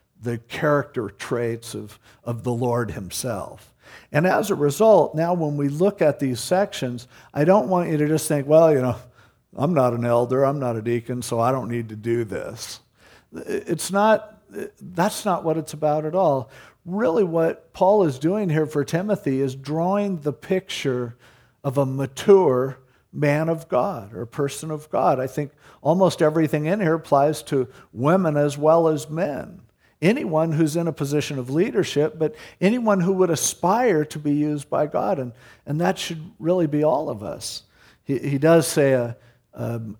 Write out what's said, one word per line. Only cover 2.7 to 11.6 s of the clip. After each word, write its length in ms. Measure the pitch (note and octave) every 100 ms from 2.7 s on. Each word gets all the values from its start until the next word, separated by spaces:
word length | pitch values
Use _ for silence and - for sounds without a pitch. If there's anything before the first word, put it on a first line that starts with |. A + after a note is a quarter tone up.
| A#2+ A2+
himself? 840 | F2+ F#2 - B2+ G#2 - - - _ - - -
And 140 | D3 F3+
as 240 | G#3 G#3+
a 40 |
result, 600 | D#3+ C#3+ C#3 A3 G3+ C#3+
now 200 | D#3 E3+
when 220 | F3+ D#3 D3
we 120 | C#3+
look 340 | D3 F#3+ G3+
at 180 | D#3 C#3
these 200 | C#3 A#2+
sections, 680 | - F3+ G3 - B2+ B2 - - -
I 120 | -
don't 240 | D#3 G3+ B3
want 220 | F3+ E3
you 60 | D#3
to 100 | D3
just 220 | D#3 -
think, 180 | D3 C3+
"Well, 260 | D#3 E3
you 100 | C#3+
know, 140 | B2+ A2+ - _ _ _ _ -
I'm 180 | C#3+
not 200 | E3 B2+
an 100 | A#2+
elder, 400 | A#2+ A#2+ A#2+ B2+
I'm 160 | C3+ D3
not 160 | B2+ A2+
a 60 |
deacon, 400 | A2 A#2+ A#2 B2
so 180 | A#2+ A#2
I 100 | A#2
don't 200 | C3